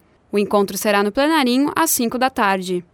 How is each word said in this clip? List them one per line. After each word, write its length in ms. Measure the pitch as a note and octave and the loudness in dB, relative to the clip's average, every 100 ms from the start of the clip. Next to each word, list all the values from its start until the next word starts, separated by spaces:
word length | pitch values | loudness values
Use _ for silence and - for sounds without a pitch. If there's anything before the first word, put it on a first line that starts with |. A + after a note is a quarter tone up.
| _ _ - | _ _ -6
O 80 | G3+ | -2
encontro 360 | G3+ G#3 G3 G3 | 0 2 0 -2
será 280 | A3 G3+ | 0 0
no 80 | G3+ | 0
plenarinho, 600 | A#3 C#4+ D#4+ B3 B3+ C#4+ - | 0 2 2 2 2 0 0
às 160 | D#4+ | -2
cinco 260 | - A#3 A#3 | 0 -2 0
da 100 | C4 | -2
tarde. 560 | B3+ G3+ F#3+ F#3 F3+ E3+ | 0 0 0 -2 -6 -6